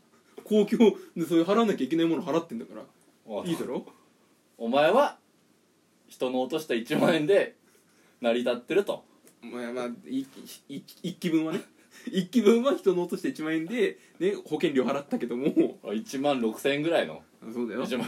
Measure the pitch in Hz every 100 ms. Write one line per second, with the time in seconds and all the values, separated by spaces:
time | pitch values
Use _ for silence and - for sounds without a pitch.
0 | _ _ _ - - 214 202 226 214 -
1 | - - 165 165 170 214 226 127 131 165
2 | 165 147 131 160 - 113 - 107 117 _
3 | _ _ - 101 180 160 113 156 - -
4 | _ _ _ _ _ - 117 135 156 226
5 | 294 - _ _ _ _ _ _ _ _
6 | _ - 127 127 127 160 - 120 113 113
7 | 139 160 151 196 - - _ _ _ _
8 | _ _ 120 120 123 120 - 165 208 -
9 | - _ _ _ 117 123 120 123 120 120
10 | 123 131 131 - - - - 139 - -
11 | 180 - 180 160 160 185 - _ _ -
12 | - 185 185 247 208 233 269 - 196 175
13 | 175 - 143 135 156 160 165 240 180 -
14 | _ - 180 202 - 151 175 135 120 139
15 | - 247 - 123 147 160 147 - - 107
16 | - 135 147 135 110 110 139 143 160 151
17 | 80 80 - _ 113 120 117 104 120 123